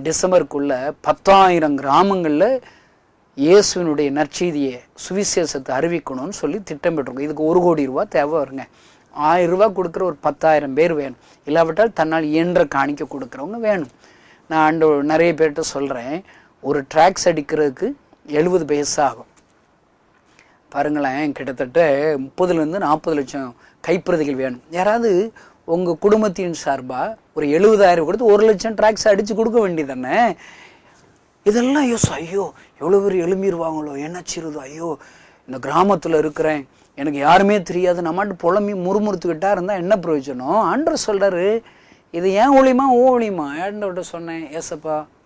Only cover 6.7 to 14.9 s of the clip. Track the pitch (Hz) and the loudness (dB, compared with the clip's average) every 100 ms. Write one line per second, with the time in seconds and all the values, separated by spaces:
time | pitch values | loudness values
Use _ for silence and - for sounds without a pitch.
6.7 | 151 175 160 131 127 147 151 156 175 175 | -4 -4 -2 -6 -6 -8 -2 2 2 2
7.7 | 160 135 135 208 165 143 160 131 135 - | 2 0 -2 -2 -2 0 -2 -4 -8 -14
8.7 | _ _ _ _ - 151 175 170 185 214 | _ _ _ _ -2 2 2 2 2 2
9.7 | 190 175 185 185 151 151 143 160 151 143 | 0 -4 -2 -4 -2 -4 0 2 2 2
10.7 | 131 170 156 135 120 _ _ - 160 165 | 2 0 0 -6 -12 _ _ -2 2 2
11.7 | 160 226 - 156 160 151 156 175 180 151 | 2 0 0 -2 -2 0 0 2 2 2
12.7 | 139 135 147 143 139 131 131 151 233 220 | 0 -2 -4 -8 -10 -12 -12 -12 -6 -2
13.7 | 196 131 _ _ _ _ _ - 160 156 | -2 -4 _ _ _ _ _ -4 2 2
14.7 | 160 156 | 4 2